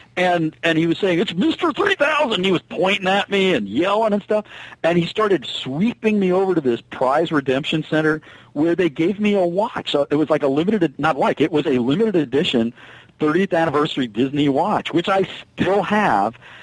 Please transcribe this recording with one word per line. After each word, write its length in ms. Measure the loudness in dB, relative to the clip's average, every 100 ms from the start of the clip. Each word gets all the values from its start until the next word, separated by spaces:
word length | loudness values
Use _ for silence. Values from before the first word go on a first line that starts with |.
| -14 -2
And, 400 | 0 2 0 -2
and 160 | -2 2
he 80 | 2
was 120 | 0
saying, 200 | 0 0
It's 160 | -2
Mister 380 | 0 -2 0 -2
Three 240 | 0 0 2
Thousand. 480 | 0 0 0 0
He 80 | 0
was 100 | 0
pointing 460 | -2 -4 -2 0 0
at 200 | 0 0
me 240 | 0 2
and 140 | 0 -2
yelling 440 | -2 0 0 0
and 100 | -2
stuff. 220 | -2 -4 -4 -14 -20 -4
And 140 | 0 0
he 100 | 0
started 380 | -2 0 0
sweeping 760 | -2 -10 -8 -2 -2 0 0 0
me 120 | 2
over 220 | 2 2
to 60 | 0
this 200 | 0 -2
prize 520 | -4 -4 0 2 2
redemption 500 | 0 0 -2 -2 -4
center 380 | -2 0 0 0 -6 -20 -16
where 240 | -2 0 2
they 120 | 0
gave 300 | 0 -2 0
me 160 | 0
a 100 | 2
watch. 460 | 0 0 -4 -4 -4
So 160 | -2 0
it 60 | 0
was 140 | 2
like 120 | 2
a 60 | 2
limited, 480 | 0 2 2 0 0
not 200 | -2 0
like, 220 | 0 0
it 100 | 0
was 160 | 0 0
a 120 | 0
limited 380 | 0 0 2 0
edition 560 | 0 0 0 0 -2 -4 -18 -20 -20 _
thirtieth 340 | 0 2 2
anniversary 540 | 2 0 0 0 -2 -4
Disney 420 | -2 -2 0 0
watch, 440 | 2 0 0 -2
which 160 | -2 0
I 200 | 0 0 -6 -18
still 280 | -6 0 0
have 540 | 0 0 2 2 0 -4 -18 -20